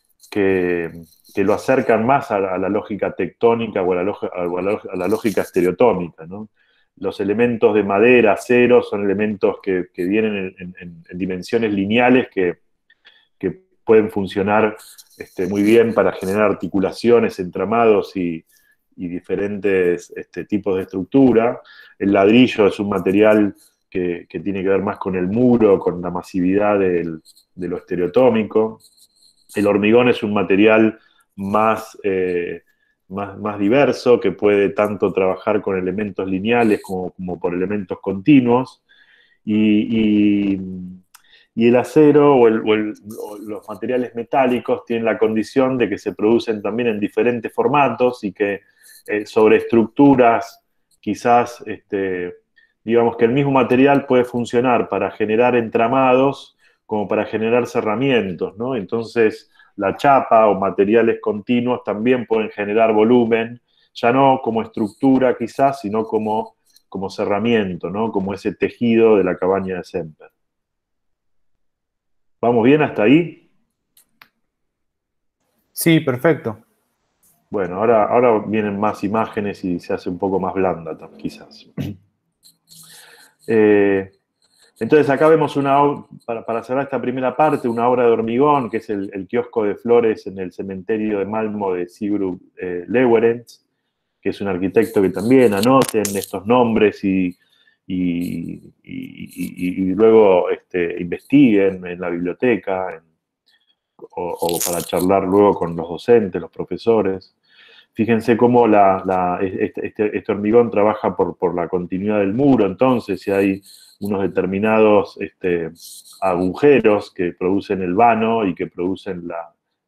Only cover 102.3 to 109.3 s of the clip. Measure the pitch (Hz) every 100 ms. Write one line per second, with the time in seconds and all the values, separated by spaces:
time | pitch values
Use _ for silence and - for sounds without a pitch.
102.3 | 85 127 104 98 95 92 80 _ _ _
103.3 | _ _ _ _ _ _ _ - - 87
104.3 | - 85 85 90 85 80 87 90 98 92
105.3 | 101 104 92 85 85 82 85 - 120 101
106.3 | 87 82 - 90 87 117 110 98 95 -
107.3 | _ _ _ _ _ _ - 110 113 110
108.3 | 113 123 123 117 104 98 95 92 92 90